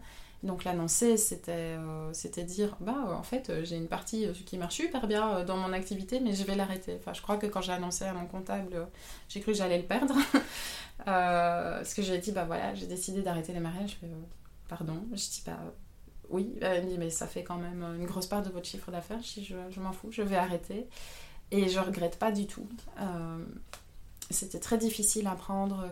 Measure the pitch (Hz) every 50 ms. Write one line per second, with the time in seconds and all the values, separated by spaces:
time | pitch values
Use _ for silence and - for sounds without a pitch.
0 | - - - - - - - - - 185 185 175 - 185 180 170 165 165 - -
1 | 240 240 226 214 214 - 190 170 - - 170 170 165 165 165 160 160 160 156 156
2 | 156 160 165 - - 170 - - 175 170 180 - 208 208 202 - - 202 247 285
3 | 262 196 170 - - - - 262 254 - 175 160 165 175 175 165 165 165 - -
4 | - - - 220 220 185 180 180 190 - - 185 175 175 - - 311 349 - 254
5 | 233 202 208 208 220 220 208 185 175 180 190 185 185 185 185 185 190 - 202 190
6 | 190 - 247 262 262 226 202 190 196 190 196 202 196 190 190 185 - - 175 175
7 | - 175 175 - - - 208 208 208 202 208 190 185 185 180 180 180 180 175 -
8 | 196 190 185 175 175 175 - 185 185 - 196 202 190 180 185 170 170 175 - -
9 | - - - - - - - 202 202 220 214 202 190 180 175 175 180 - 196 240
10 | 285 262 277 277 277 - - 262 - - - - - - - - - - - -
11 | - 202 190 185 180 180 175 175 175 175 170 175 175 175 170 - - - - -
12 | 202 185 185 175 185 214 202 190 175 165 170 175 - 196 202 196 185 175 180 185
13 | 180 - 190 196 190 185 170 165 160 165 180 175 165 165 170 180 202 202 - -
14 | 175 170 165 160 165 170 - - - - - - - - 170 170 160 160 160 165
15 | 202 233 240 196 - - - - - - - - - - - - - - - -
16 | - - - - - - - 185 196 233 - 208 - 185 185 175 180 185 180 175
17 | 170 165 165 - 175 165 - 180 175 - 175 175 175 175 175 180 175 170 170 170
18 | 175 175 180 185 185 185 202 202 202 190 180 175 180 - - 190 - - 175 175
19 | 170 - 214 233 233 - - 214 196 196 190 185 190 185 185 196 190 190 185 -
20 | - 214 226 - 208 202 196 180 180 180 180 175 - - 196 208 247 - - -
21 | - - - - - - - - - - - 202 196 185 185 190 190 196 190 180
22 | 170 170 - - - 220 208 202 208 202 - - - 202 233 226 - - - -
23 | 202 190 175 170 165 165 165 165 165 - - - - - - - - - - -
24 | - - - - - - - - - 196 - 170 - - 240 220 220 226 220 -
25 | 208 - - 214 208 196 185 185 - - 196 196 196 196 196 190 185 180